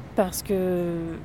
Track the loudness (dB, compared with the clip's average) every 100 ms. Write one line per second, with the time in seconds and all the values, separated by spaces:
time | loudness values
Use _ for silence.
0 | -4 2 2 2 0 2 2 2 0 -2
1 | -4 -6